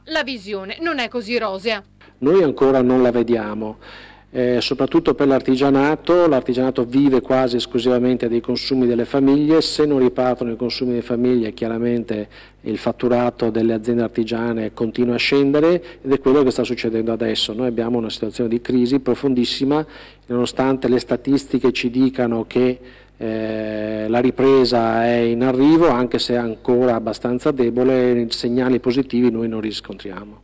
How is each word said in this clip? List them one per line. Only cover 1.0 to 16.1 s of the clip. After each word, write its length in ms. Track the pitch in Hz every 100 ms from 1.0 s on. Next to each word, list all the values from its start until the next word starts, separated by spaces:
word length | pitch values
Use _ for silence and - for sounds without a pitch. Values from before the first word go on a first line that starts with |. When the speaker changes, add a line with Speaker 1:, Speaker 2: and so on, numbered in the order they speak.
| 233
Speaker 1:
così 300 | 247 202 240
rosea. 440 | 220 190 202 214 - _ - _
Speaker 2:
Noi 240 | 131 190
ancora 400 | 165 - 135 135
non 180 | 123 127
la 100 | 123
vediamo. 680 | 120 117 117 104 107 107 110 - - - - _
Eh, 280 | 131 123 123
soprattutto 540 | - 127 131 165 156
per 120 | 135 143
l'artigianato, 1000 | 131 131 127 139 139 143 156 - 175 170
l'artigianato 560 | 135 120 123 131 127
vive 360 | 120 131 139 131
quasi 360 | - 131 131 120
esclusivamente 720 | - 127 120 123 127 127 120
dei 120 | 117
consumi 460 | 113 120 - 131 123
delle 180 | 117
famiglie, 560 | 117 139 135 143 151 160
se 240 | 147 - 151
non 120 | 139
ripartono 540 | 127 127 127 123 120
i 40 | 113
consumi 340 | 123 - 127
delle 120 | 120
famiglie 500 | 113 120 123 127 110
chiaramente 760 | - 113 113 120 120 110 107 104 - - _
il 180 | - 107
fatturato 720 | - 113 123 120 123 - 117
delle 220 | 110 113
aziende 300 | 113 110 120
artigiane 680 | 113 - 110 117 117 113 107
continua 440 | - 117 107 120 120
a 20 |
scendere 640 | - 139 139 147 160 175 - -
ed 120 | 135